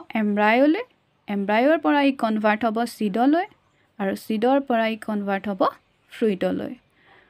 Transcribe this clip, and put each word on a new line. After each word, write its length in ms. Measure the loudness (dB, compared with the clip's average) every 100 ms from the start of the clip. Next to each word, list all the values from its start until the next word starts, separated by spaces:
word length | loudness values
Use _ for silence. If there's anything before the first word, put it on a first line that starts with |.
| 0
এমব্ৰায়'লৈ, 720 | -2 0 2 4 4 4 2 -4 _ _ _ -8
এমব্ৰায়'ৰ 500 | -4 0 2 2 2
পৰা 220 | 2 2
ই 100 | 2
কনভাৰ্ট 520 | 0 -2 0 2 2
হ'ব 200 | 0 -2
ছিডলৈ, 640 | -4 -4 -4 0 2 2 -2 _ _ _ _ -8
আৰু 140 | -6 -4
ছিডৰ 420 | -4 -2 2 0
পৰা 260 | 0 -2 -2
ই 100 | -4
কনভাৰ্ট 480 | -6 -6 -4 -4 -4
হ'ব 140 | -2 -2 -4 _ _ _
ফ্ৰুইটলৈ। 600 | -4 -2 0 -2 -4 -8 -12 _ _ _ _ _